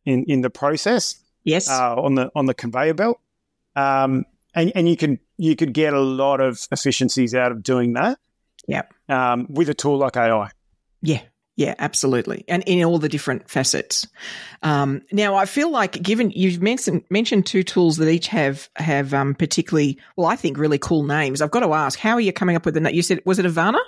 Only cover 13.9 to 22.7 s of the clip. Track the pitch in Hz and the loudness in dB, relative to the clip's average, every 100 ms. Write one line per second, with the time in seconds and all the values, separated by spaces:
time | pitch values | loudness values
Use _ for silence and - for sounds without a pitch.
13.9 | - - - - - - - 156 147 139 | -6 -6 -12 -16 -16 -18 -6 0 0 0
14.9 | 139 - 202 208 196 196 285 320 277 196 | -2 -4 0 2 2 0 0 0 0 -2
15.9 | - 175 220 226 - 185 175 196 262 - | -2 -2 0 0 2 0 2 0 0 -2
16.9 | 156 - 196 233 214 185 196 185 - 170 | -4 -2 -2 2 0 2 0 0 2 2
17.9 | 160 156 165 - 214 139 139 - - 160 | 4 2 2 0 -2 -2 -2 -10 -6 -2
18.9 | 139 135 139 139 139 156 - - 160 147 | 0 0 0 0 0 -2 -2 0 2 0
19.9 | 143 - - 170 240 170 143 151 143 - | -2 -8 -2 0 0 -2 0 0 0 0
20.9 | 160 143 151 139 139 151 233 208 156 139 | 0 0 0 0 -2 0 0 2 2 0
21.9 | - 220 240 208 - 185 170 170 | -2 0 2 0 0 0 0 0